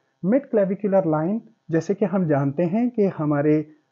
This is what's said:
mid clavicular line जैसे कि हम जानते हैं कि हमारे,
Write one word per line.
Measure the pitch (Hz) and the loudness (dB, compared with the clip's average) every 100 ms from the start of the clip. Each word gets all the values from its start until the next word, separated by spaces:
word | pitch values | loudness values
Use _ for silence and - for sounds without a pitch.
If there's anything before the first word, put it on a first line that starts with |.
| _ - | _ -8
mid | 175 262 - | 0 0 0
clavicular | 214 190 196 202 190 165 | 0 0 -2 0 0 2
line | 151 165 226 - _ - | 0 0 -4 -8 _ -4
जैसे | 160 160 | -4 -2
कि | 196 | -2
हम | 196 190 165 | 0 0 0
जानते | 139 139 143 | 0 0 -2
हैं | 175 214 240 | -2 0 -2
कि | 220 | 0
हमारे, | 196 - 151 143 151 156 151 - _ | -2 0 -2 0 2 0 -2 -14 _